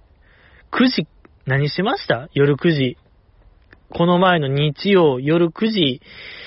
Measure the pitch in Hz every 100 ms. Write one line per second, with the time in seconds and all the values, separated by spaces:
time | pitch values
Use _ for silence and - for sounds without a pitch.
0 | _ _ _ _ _ - _ - 254 247
1 | 156 _ - _ - 135 143 - 202 381
2 | - 120 131 - 143 143 175 151 131 -
3 | _ _ _ _ _ _ _ - _ -
4 | 175 175 185 175 135 139 151 139 196 196
5 | 160 127 139 165 170 - 220 214 147 123
6 | - - - -